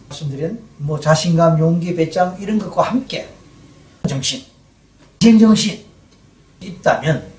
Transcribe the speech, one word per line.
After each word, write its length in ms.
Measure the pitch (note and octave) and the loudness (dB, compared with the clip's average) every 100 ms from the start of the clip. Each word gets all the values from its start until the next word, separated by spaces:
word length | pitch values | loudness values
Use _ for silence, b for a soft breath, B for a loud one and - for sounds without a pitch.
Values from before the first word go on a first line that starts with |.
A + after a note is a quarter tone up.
| - | -20
말씀드린 560 | - D3 C3+ E3 A3+ - - | -12 -10 -8 -8 -8 -16 -10
뭐 220 | D3 D3 | -6 -2
자신감, 600 | D3+ D#3 F3 E3 E3 D#3 | 0 2 2 2 4 4
용기, 340 | D#3+ E3+ F3 | 2 0 -2
배짱 420 | E3 D#3+ F#3 F3+ G3 | -2 -2 0 -2 -4
이런 180 | G3+ G#3+ | -4 -4
것과 240 | F3+ F3+ | -4 -2
함께 500 | F3+ B3+ - - - - - - - - - _ - | -2 -2 -4 -10 -12 -20 -20 -20 -20 -20 -20 _ -6
정신, 360 | C#3 - - - _ _ _ _ _ _ - | -4 -6 -8 -14 _ _ _ _ _ _ 2
경쟁 180 | A#3 A3 | 6 6
정신 480 | A3 - G#3 - - _ _ _ _ _ _ - | 6 4 0 -6 -16 _ _ _ _ _ _ -20
있다면, 640 | - - - - D3 B2 - | -18 -4 -2 0 -2 -4 -6